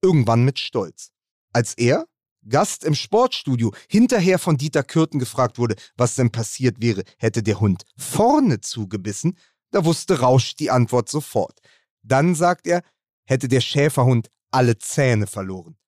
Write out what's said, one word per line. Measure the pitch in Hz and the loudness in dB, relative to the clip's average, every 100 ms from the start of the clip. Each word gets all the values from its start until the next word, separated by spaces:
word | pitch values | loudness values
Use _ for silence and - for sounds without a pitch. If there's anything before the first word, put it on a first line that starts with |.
Irgendwann | 185 160 117 117 | 4 2 4 2
mit | 127 135 | 2 0
Stolz. | - 123 90 - - _ _ _ _ | -6 -6 -6 -10 -20 _ _ _ _
Als | 120 117 | -4 -4
er, | - 120 156 330 _ _ _ - | 0 0 0 -2 _ _ _ -4
Gast | 131 202 - | -2 -2 -4
im | 147 | -4
Sportstudio, | 147 - 208 254 - - 127 113 - - | -4 0 0 2 -2 -4 -2 -2 -4 -2
hinterher | 202 254 240 175 185 | 2 4 4 2 0
von | - 151 | 2 -2
Dieter | 147 147 | 0 -2
Kürten | 135 165 160 143 | -2 0 0 -2
gefragt | 123 - 123 - | -6 -2 -2 0
wurde, | 120 107 - - | -4 -4 -10 -2
was | 123 | -2
denn | - 120 | 2 0
passiert | 117 113 - 127 107 | 0 -8 -2 -2 0
wäre, | 117 98 - _ | -2 -2 -6 _
hätte | 113 117 | -4 -2
der | 104 98 | -2 0
Hund | 104 90 - _ | 0 0 -6 _
vorne | - - 226 277 262 113 | -8 0 2 4 2 0
zugebissen, | - - 101 101 95 98 160 - _ _ _ | -4 -10 -8 -8 -8 -4 -6 -6 _ _ _
da | 202 165 | -2 0
wusste | 160 - 170 | -2 -2 0
Rausch | 127 131 - | 4 2 0
die | - 131 | -6 -2
Antwort | 127 120 123 117 | 0 2 0 -2
sofort. | 151 143 117 92 _ _ _ _ _ | -6 -4 -4 -4 _ _ _ _ _
Dann, | 110 131 160 | -2 2 2
sagt | 170 175 180 - | 2 0 0 -2
er, | 170 - _ _ _ | -2 -2 _ _ _
hätte | _ 131 127 | _ -2 2
der | 131 | 0
Schäferhund | - 147 147 - 123 123 - _ _ | 0 0 0 2 2 2 -2 _ _
alle | 131 127 117 | 0 2 0
Zähne | - - 135 113 104 | -4 0 2 2 -2
verloren. | - 95 92 82 - | -6 -10 -10 -14 -20